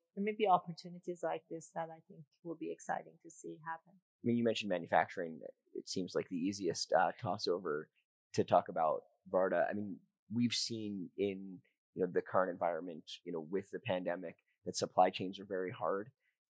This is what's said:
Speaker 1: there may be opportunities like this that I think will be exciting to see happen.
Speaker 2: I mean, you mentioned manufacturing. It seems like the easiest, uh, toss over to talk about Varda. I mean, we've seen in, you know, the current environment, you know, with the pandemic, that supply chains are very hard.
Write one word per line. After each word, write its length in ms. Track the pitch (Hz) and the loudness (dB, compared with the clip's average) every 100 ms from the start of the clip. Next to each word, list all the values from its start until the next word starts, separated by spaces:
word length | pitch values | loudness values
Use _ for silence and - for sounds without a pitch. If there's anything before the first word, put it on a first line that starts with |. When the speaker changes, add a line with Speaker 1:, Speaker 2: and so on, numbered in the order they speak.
| _ - | _ -4
Speaker 1:
there 80 | |
may 80 | 202 | -2
be 160 | 214 208 | 2 6
opportunities 760 | 180 175 165 180 175 - 175 | 6 4 -10 -12 -10 -8 -4
like 220 | 165 160 - | -2 -4 -6
this 200 | 165 - 165 | -10 -8 -8
that 140 | 165 | -8
I 80 | 160 - | -10 -18
think 140 | 165 151 _ | -20 -20 _
will 120 | 170 165 | -10 -8
be 160 | 165 | -8
exciting 420 | 165 - 160 165 165 | -8 -6 -6 -8 -18
to 60 | 165 | -16
see 280 | - 165 165 156 | -12 -12 -12 -10
happen. 280 | 165 _ _ | -12 _ _
Speaker 2:
I 240 | _ _ | _ _
mean, 140 | 120 117 | 0 2
you 60 | |
mentioned 260 | 117 107 107 | 2 2 0
manufacturing. 720 | 90 85 87 85 - 85 80 - - _ | -2 2 4 4 0 -8 -8 -14 -16 _
It 160 | - - | -10 -6
seems 240 | - 90 78 | -4 -2 -2
like 140 | 71 | -2
the 80 | 90 | -2
easiest, 560 | 92 101 87 - - | -2 -2 -2 -2 2
uh, 180 | 82 87 - | 4 4 0
toss 260 | 98 90 - | -4 -2 0
over 420 | 90 90 76 80 _ _ _ _ | 0 0 -4 -6 _ _ _ _
to 100 | - | 0
talk 260 | 92 90 - | 6 6 4
about 320 | 87 78 69 - _ - | 2 2 0 -4 _ 0
Varda. 340 | 95 95 87 - | 2 4 4 2
I 40 | |
mean, 240 | 104 104 87 - _ - | 0 -4 -8 -14 _ -4
we've 200 | 110 120 | 0 2
seen 560 | - - 113 107 101 87 - | 2 -2 -4 -4 -6 -6 0
in, 420 | 101 95 98 92 - _ _ | 0 0 -8 -14 -16 _ _
you 100 | - | -2
know, 80 | 92 | 0
the 100 | 90 | 2
current 300 | - 101 92 | 2 4 2
environment, 520 | 85 87 80 87 80 - - | 2 0 0 -4 -10 -12 -12
you 80 | 87 | -6
know, 140 | 85 78 | -6 -2
with 200 | 95 - | -4 -4
the 80 | 92 | -6
pandemic, 580 | 110 92 90 87 85 - _ _ - | -2 -2 -2 -4 -6 -12 _ _ -6
that 100 | - | -2
supply 340 | 92 - 92 | 2 6 6
chains 300 | - 95 98 | 4 -4 -6
are 60 | 98 | -6
very 260 | 95 92 | -4 -4
hard. 380 | - 80 98 113 - _ _ _ | -2 -2 -2 -4 -14 _ _ _